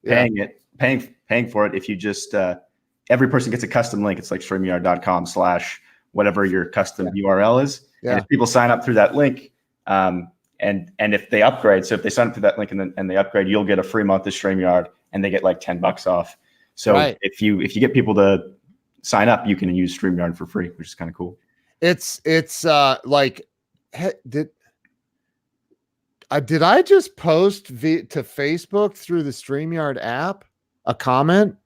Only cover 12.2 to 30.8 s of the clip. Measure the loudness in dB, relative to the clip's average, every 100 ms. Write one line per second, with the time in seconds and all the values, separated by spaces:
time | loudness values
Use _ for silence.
12.2 | 0 2 -2 0 -6 -6 -8 -6 -2 -2
13.2 | 0 0 0 0 2 0 0 -2 0 0
14.2 | -2 -6 -4 0 2 2 0 _ _ -4
15.2 | -2 0 0 -2 -6 -2 -2 -2 -2 -2
16.2 | -4 -14 _ _ _ -6 2 2 2 -2
17.2 | -8 -2 0 0 -2 0 2 2 2 4
18.2 | 4 4 -2 _ _ _ _ _ -2 2
19.2 | 4 2 0 -2 0 0 -2 -2 -2 -2
20.2 | -4 -6 -8 -8 -8 -12 -20 -14 -14 -10
21.2 | -14 -14 _ _ _ _ -2 -2 -6 -8
22.2 | 0 0 0 -6 2 4 4 0 0 2
23.2 | 2 -4 -20 _ _ _ _ -8 -8 -8
24.2 | -10 -8 -8 _ _ _ _ _ _ _
25.2 | _ _ _ _ _ _ _ _ _ _
26.2 | _ -6 -2 2 4 4 6 4 4 -6
27.2 | 0 2 2 -2 -16 -6 -2 -2 -4 -10
28.2 | -10 -6 -4 -4 -4 -2 -2 -4 -6 -4
29.2 | -4 -8 -8 -6 -4 -4 -4 -6 -6 -4
30.2 | -6 -8 _ _ _ _